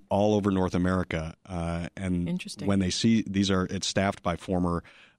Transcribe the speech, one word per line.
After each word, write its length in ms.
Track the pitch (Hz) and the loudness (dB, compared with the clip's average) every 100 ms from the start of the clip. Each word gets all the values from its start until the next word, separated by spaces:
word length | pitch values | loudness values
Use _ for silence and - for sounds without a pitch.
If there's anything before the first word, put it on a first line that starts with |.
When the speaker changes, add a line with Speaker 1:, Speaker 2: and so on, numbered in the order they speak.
| - | 0
Speaker 1:
all 260 | 98 107 104 | 2 4 4
over 160 | 101 | 4
North 240 | 95 92 90 | 2 2 2
America. 580 | 90 92 90 82 80 - - | 2 0 0 -4 -6 -10 -10
Uh, 420 | 90 85 85 85 - | -6 -4 -4 -8 -6
and 320 | 92 90 87 | -4 -2 -2
Speaker 2:
Interesting. 400 | 180 - - 98 | -4 -8 -6 -2
Speaker 1:
when 120 | 98 | 0
they 100 | 92 | 0
see, 340 | - 113 113 98 | 2 4 4 2
these 240 | 98 98 | 0 2
are, 140 | 95 92 | 0 0
it's 200 | 95 - | -4 -4
staffed 340 | 101 98 - | 0 0 -2
by 140 | 92 87 | -4 -4
former, 480 | - 90 90 85 - - - | -2 0 0 -2 -4 -16 -20